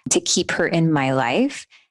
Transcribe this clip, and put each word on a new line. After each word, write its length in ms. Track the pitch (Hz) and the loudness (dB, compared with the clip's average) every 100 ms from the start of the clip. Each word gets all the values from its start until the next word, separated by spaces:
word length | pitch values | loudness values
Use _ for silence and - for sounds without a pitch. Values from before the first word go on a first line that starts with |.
| - | -2
to 100 | - | 0
keep 300 | - - 175 | 0 -2 -2
her 160 | - 170 | -2 0
in 240 | 165 165 | 2 2
my 220 | 151 135 | 2 2
life 520 | 135 123 147 269 - - _ _ | 0 0 0 -2 -4 -18 _ _